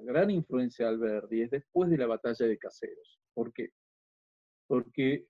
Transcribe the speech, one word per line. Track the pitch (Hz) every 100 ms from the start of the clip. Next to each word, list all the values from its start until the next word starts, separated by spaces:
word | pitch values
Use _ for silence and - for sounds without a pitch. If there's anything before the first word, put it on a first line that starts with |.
gran | 117 143 208
influencia | 180 - 127 123 - 113
de |
Alberdi | 113 113 107 104 113
es | 120
después | 139 - 175 180
de | 151
la | 120
batalla | 113 117 117 117
de | 107
Caseros. | 95 - - - - _ _
¿Por | 120 117
qué? | - - _ _ _ _ _ _ _ _ _ -
Porque | 127 120 - 135 147 -